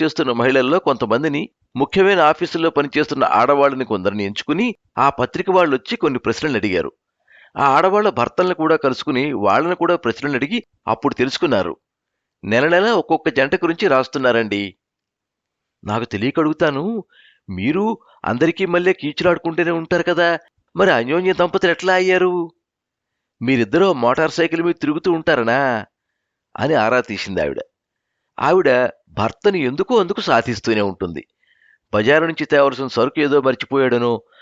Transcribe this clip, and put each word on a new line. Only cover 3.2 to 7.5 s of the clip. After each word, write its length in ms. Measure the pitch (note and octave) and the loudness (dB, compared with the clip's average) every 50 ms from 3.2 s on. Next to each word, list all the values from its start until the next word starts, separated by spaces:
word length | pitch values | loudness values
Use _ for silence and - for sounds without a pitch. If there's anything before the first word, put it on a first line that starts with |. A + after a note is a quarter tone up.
| C3 | 0
ఆడవాళ్ళని 640 | - - G#2 A#2 C3 C#3+ C#3+ C#3 C#3 C#3 C3 C3 | 2 2 2 4 4 4 4 4 2 2 0 -4
కొందరిని 380 | A2+ A2+ G2 F2+ G2 G2 G#2 G2+ | -4 -4 -2 -2 -2 -2 -2 -4
ఎంచుకుని 520 | G2 G#2 - - - D3+ E3+ A3+ B3 G#3+ - _ _ _ - | -4 -6 -6 -4 -4 -2 0 0 -2 -4 -8 _ _ _ 0
ఆ 120 | C3+ C#3 | 0 2
పత్రిక 400 | C#3 - B2 B2+ - D#3+ F3+ - | 2 0 -4 -4 -4 -6 -4 0
వాళ్ళొచ్చి 480 | F#3+ F#3 F3 D#3+ C3+ C3 - - A#3+ - | 2 4 4 4 2 -2 -2 -6 -6 -2
కొన్ని 220 | - D3+ C3+ A#2 | -2 -2 -2 -2
ప్రశ్నలు 380 | - - A2+ - - D#3 C#3 A2 | -2 -4 -4 -2 -4 -4 -2 -2
అడిగారు. 360 | F#2+ G#2+ F2+ E2+ D#2 C2+ - _ _ _ _ _ _ _ _ - - _ | -2 -2 -2 -2 -2 -4 -8 _ _ _ _ _ _ _ _ -20 -20 _